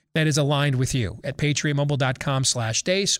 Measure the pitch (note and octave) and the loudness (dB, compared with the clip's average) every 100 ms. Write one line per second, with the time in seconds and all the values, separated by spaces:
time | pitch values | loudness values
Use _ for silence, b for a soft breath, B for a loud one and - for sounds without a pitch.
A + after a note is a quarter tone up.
0 | B E3 D#3 D3+ C#3+ D3 C#3+ B2+ B2+ C3 | B 0 2 2 2 2 2 2 0 0
1 | G#2 G#2+ C#3+ C#3+ D3 C#3+ D#3 C#3+ C#3+ C#3+ | -2 -4 -10 -4 -2 0 0 0 0 0
2 | C3 B2+ - C3+ C3 B2 A2+ A2 - F#3+ | 0 -2 -2 0 0 0 -2 -2 0 0
3 | G3 - | 0 -2